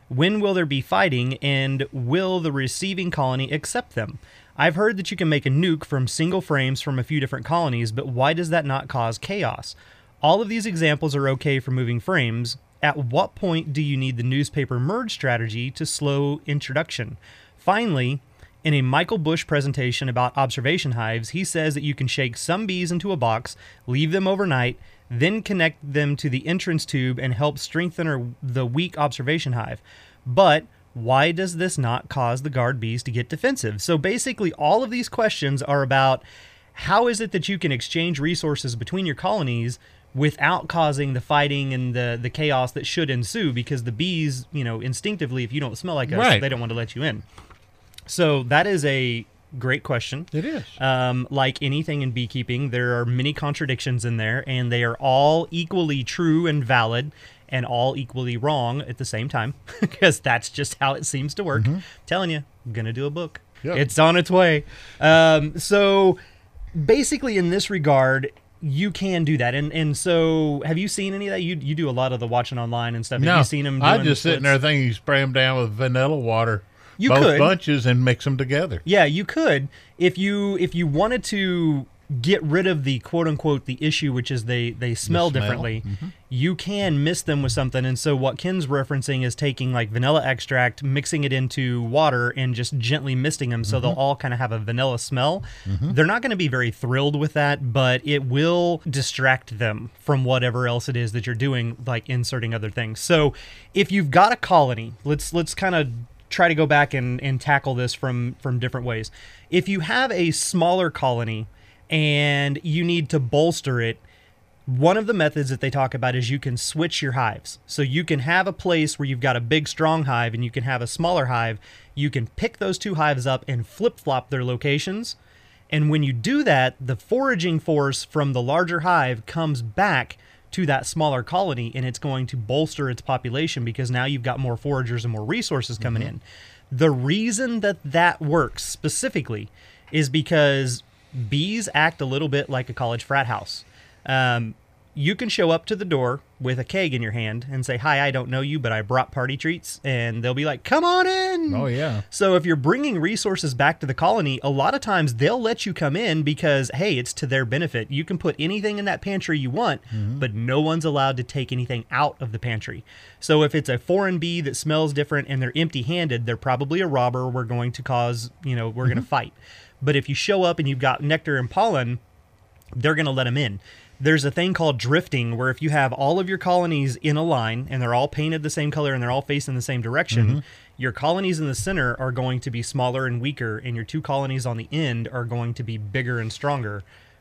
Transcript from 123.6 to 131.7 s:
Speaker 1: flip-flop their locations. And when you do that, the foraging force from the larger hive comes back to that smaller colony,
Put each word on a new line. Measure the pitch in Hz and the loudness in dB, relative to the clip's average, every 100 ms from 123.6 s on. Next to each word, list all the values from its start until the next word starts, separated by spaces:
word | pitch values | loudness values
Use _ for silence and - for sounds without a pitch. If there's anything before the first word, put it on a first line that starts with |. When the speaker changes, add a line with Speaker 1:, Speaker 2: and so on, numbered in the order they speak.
| 107 | -4
Speaker 1:
flip-flop | - 175 - 147 131 - | -2 -2 0 -2 -2 -2
their | 135 | -4
locations. | 123 123 143 143 185 202 233 - _ - _ _ - | -2 -2 0 -2 -2 -6 -8 -12 _ -20 _ _ -6
And | 151 151 | 0 2
when | 156 | 2
you | 139 | 0
do | 120 180 285 | 0 0 0
that, | 254 139 127 - | 4 4 4 0
the | 123 113 | -6 -6
foraging | - 247 269 208 180 160 | -2 0 2 0 0 0
force | 170 151 139 127 | 0 2 2 -2
from | - 156 139 | -4 -2 0
the | 127 | 0
larger | 120 160 175 170 | 0 0 0 -2
hive | 175 170 127 117 - | 2 2 2 -2 -6
comes | 165 160 131 | -4 -2 -2
back | 113 175 202 139 120 - - - - | -4 0 2 2 -2 -10 -20 -20 -10
to | - 160 | -4 0
that | 135 - | 0 0
smaller | 160 151 131 | 0 0 0
colony, | 113 180 190 123 117 | -2 0 0 -2 -4